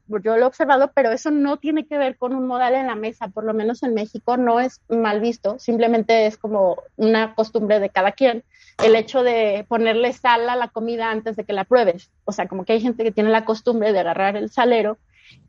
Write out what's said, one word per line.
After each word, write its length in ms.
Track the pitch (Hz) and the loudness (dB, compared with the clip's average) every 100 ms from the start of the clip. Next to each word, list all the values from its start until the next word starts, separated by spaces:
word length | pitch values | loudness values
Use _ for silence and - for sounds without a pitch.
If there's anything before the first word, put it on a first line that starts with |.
| - 208 | -10 -6
yo 140 | 196 226 | -2 0
lo 60 | |
he 20 | 254 | 0
observado, 480 | - 294 269 277 277 | 0 0 2 2 0
pero 160 | 240 | 0
eso 200 | 240 320 | -2 -2
no 260 | 294 277 294 | -2 0 -2
tiene 300 | 285 311 302 | -4 -4 -4
que 100 | 294 | -4
ver 220 | 269 262 | -4 -4
con 160 | 247 262 | -6 -4
un 120 | 254 | -4
modal 280 | 247 254 262 | -2 0 0
en 120 | 262 | -2
la 80 | 214 | -6
mesa, 340 | 220 233 - | -8 -10 -12
por 160 | 202 214 | -8 -4
lo 100 | 214 | -2
menos 280 | 214 240 | -2 -4
en 120 | 254 220 | -2 -2
México 420 | 214 220 - 247 | -4 -6 -4 0
no 240 | 240 233 | 2 2
es 220 | 254 - - | 0 -6 -4
mal 320 | 233 226 208 | -2 0 0
visto, 380 | 233 233 202 240 | -2 -4 -6 -6
simplemente 680 | - 233 233 233 214 226 214 | -2 0 2 2 2 4 2
es 100 | 214 | 0
como 400 | 214 208 185 170 - - | -4 0 2 0 -6 -2
una 380 | 220 220 220 220 | 2 2 0 -2
costumbre 460 | 220 226 208 208 | -4 -2 0 0
de 80 | 196 | 0
cada 240 | - 285 | 0 0
quien, 320 | 294 269 240 - _ _ - 226 | 2 2 0 -8 _ _ 0 4
el 100 | 226 | 4
hecho 280 | 220 269 | 4 0
de 420 | 247 233 214 202 208 | 2 2 2 -2 -2
ponerle 440 | 233 226 220 240 | 0 0 2 0
sal 360 | 254 254 233 240 | 0 2 2 2
a 60 | 247 | -4
la 120 | 240 | -4
comida 420 | - 226 233 226 | -6 -6 -4 -4
antes 240 | 220 220 220 | -6 -6 -8
de 80 | - | -6
que 80 | 202 | -4
la 100 | 190 | 2
pruebes, 460 | 247 208 175 - _ - | 2 2 -2 -8 _ -8
o 60 | |
sea, 140 | 202 185 | -6 -6
como 180 | 190 180 | -6 -2
que 80 | 226 | 0
hay 60 | |
gente 240 | 240 240 226 | 0 -2 -2
que 80 | |
tiene 180 | 208 214 | 0 2
la 160 | 220 220 | 2 0
costumbre 460 | 220 - 233 214 | -4 -2 0 0
de 80 | 196 | 0
agarrar 360 | 170 170 196 208 | 0 -2 -2 -2
el 140 | 214 | -4
salero 480 | - 240 233 208 220 _ _ - - | 0 2 2 0 -4 _ _ -20 -20